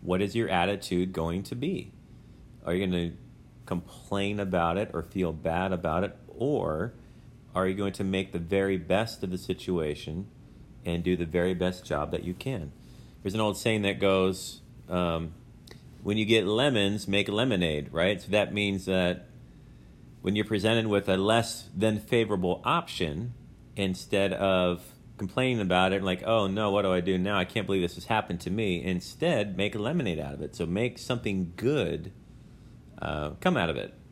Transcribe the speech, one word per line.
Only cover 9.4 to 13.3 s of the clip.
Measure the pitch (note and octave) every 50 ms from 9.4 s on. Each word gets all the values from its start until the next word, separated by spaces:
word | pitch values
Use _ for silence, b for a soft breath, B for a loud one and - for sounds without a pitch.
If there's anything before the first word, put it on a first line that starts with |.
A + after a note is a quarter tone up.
| - - F#2 - - - F#2 F2 D#2 D2+ D2+ D2+ - - D#2 E2+ G2+ A2+ - B B B B B B B B - -
and | F2 E2+ E2+ E2+
do | F2+ F#2
the | F2 F2
very | D#2+ D#2 F2+ F2 F#2 F#2
best | F2+ F2+ F#2 F2+ - -
job | - D#2 D2 D2 C#2+ -
that | D#2+ E2+
you | F2 F2+
can? | - - C3 C3+ A2 D#2 C#2+ - B B B B B B B B B B
There's | G2+